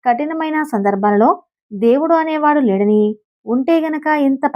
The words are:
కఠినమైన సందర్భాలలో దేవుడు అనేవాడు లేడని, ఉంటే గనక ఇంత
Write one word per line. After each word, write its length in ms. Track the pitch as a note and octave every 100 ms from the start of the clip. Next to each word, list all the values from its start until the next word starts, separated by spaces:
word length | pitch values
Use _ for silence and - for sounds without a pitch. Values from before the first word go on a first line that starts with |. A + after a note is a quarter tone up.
| B3+
కఠినమైన 540 | A#3+ D4+ D#4+ D#4+ D#4
సందర్భాలలో 800 | D4+ G#3 G3+ G3+ G#3 G#3 A#3+ F#4 _ _ _
దేవుడు 420 | G3+ A#3 C4 D#4+
అనేవాడు 460 | E4 D#4+ D#4 D4 D4
లేడని, 560 | B3+ F#3+ G3+ G#3+ G#3+ G#3+ _ _ A3
ఉంటే 340 | B3 C4+ E4
గనక 260 | D#4+ D#4 D#4
ఇంత 340 | D4+ C#4 C4+ D4